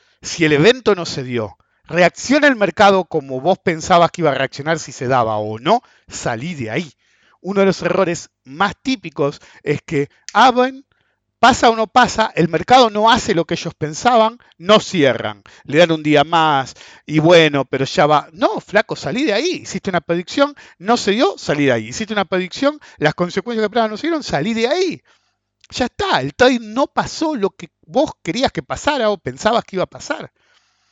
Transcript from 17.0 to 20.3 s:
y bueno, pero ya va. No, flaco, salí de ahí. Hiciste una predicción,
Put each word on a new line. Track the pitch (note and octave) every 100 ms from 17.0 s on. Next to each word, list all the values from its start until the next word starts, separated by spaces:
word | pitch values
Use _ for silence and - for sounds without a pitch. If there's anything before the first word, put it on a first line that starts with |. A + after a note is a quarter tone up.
| -
y | D#3
bueno, | D#3 F3 D#3+ C#3+ C3
pero | C3+
ya | C3+ - D3+
va. | D3+ -
No, | D#3+ D4+ G#4+
flaco, | - G3+ - D#3+
salí | - G3 D4+
de |
ahí. | G#3 E4 D#4+
Hiciste | - F#3+ -
una | F3+
predicción, | - E3+ F3